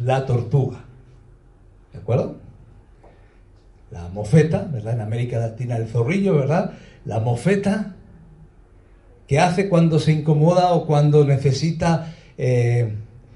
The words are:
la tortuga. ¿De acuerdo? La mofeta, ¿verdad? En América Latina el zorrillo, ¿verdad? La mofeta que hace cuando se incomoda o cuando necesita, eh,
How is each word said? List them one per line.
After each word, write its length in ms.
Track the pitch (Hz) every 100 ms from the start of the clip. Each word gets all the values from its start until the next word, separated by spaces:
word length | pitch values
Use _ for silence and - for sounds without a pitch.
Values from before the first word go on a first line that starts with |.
la 260 | 120 135 135
tortuga. 580 | 120 110 143 123 - - - - - - - _ _ - - _
¿De 60 | -
acuerdo? 380 | - 123 - - - - - - - - - - - _ - - - - -
La 180 | 87 87
mofeta, 600 | 95 104 156 147 190 196
¿verdad? 240 | 131 107
En 60 | 120
América 380 | 107 117 120 117
Latina 380 | 113 - 123 120
el 120 | 110
zorrillo, 480 | 120 117 196 196 156
¿verdad? 380 | 131 165 214 - - -
La 140 | - 110
mofeta 800 | 117 120 175 202 196 214 190 - - - - - - _ - - - - _ - -
que 120 | 139
hace 300 | 175 180 196
cuando 300 | 170 165 156
se 140 | -
incomoda 600 | 151 143 151 156 180 180
o 140 | 175 -
cuando 380 | 147 147 147
necesita, 920 | 139 135 143 123 165 160 170 160 - - - -
eh, 560 | 127 123 120 120 113 104 - - -